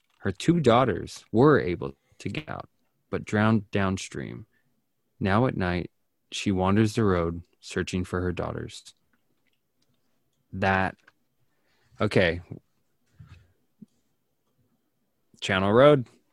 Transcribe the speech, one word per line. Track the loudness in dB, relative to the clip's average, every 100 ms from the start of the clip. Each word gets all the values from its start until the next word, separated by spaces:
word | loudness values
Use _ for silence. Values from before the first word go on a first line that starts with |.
| _ _
Her | -8
two | -2 0 2
daughters | 4 4 2 -2 -8 -16 -4
were | 4 6 4
able | 0 -6 -8 -12 _ _
to | -10
get | -8 -10
out, | -14 -16 _ _ _ _
but | -10
drowned | -2 0 2 2 -2
downstream. | -2 -2 -4 -8 -12 -12 -14 -18 _ _ _ _ _ _ _
Now | 0 2 0
at | -2
night, | -4 -4 -6 _ _ _ _
she | -6 -2
wanders | 0 2 4 2
the | 2
road | 0 0 -2 -6 -12 _
searching | -8 -6 -4 -6
for | -4 -4
her | -4
daughters. | -6 -8 -8 -12 -16 -20 _ _ _ _ _ _ _ _ _ _ _ _ _ _ _ _
That, | -4 0 0 -2 -6 _ _ _ _ _ _ _ _ _ -4
okay. | 0 2 2 -2 -10 -20 _ _ _ _ _ _ -20 -20 _ _ _ _ -20 _ _ _ _ _ _ _ _ _ _ _ _ _ _ _
Channel | -2 0 2
Road, | 6 6 6 0 _ _